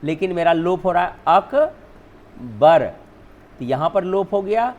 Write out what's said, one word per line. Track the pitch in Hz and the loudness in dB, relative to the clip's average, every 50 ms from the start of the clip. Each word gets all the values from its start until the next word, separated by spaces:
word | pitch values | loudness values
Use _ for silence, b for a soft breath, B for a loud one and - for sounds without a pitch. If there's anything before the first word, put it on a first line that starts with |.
| - | -4
लेकिन | 147 160 156 - 190 180 | -6 -6 -4 -4 -4 -2
मेरा | 170 170 170 170 | 0 2 2 2
लोप | 165 160 175 185 180 180 | 2 0 -2 -2 -2 -2
हो | 185 | -2
रहा | 175 175 175 | 0 0 -2
है | 170 - - - | -2 -4 -8 0
अकबर, | - 165 190 202 - - 277 302 311 311 - - - - - - - - - - - - - 120 123 113 104 131 151 165 160 123 107 - - - - - - - - - - - - - - | 2 2 2 2 2 0 0 0 0 -2 -10 -20 -20 -20 -20 -20 -20 -20 -20 -20 -20 -20 -18 -16 -16 -6 4 6 6 6 6 4 0 -8 -12 -20 -20 -20 -20 -20 -20 -20 -20 -20 -20 -16 -12
तो | 131 | -6
यहाँ | 120 131 131 151 170 | -6 -4 -2 -2 0
पर | - 196 180 | 0 0 -2
लोप | 180 185 196 196 185 - | 0 -2 -2 -2 -2 -2
हो | 202 | -4
गया | 196 190 208 220 226 247 254 | -2 -2 -2 -2 -2 -2 -6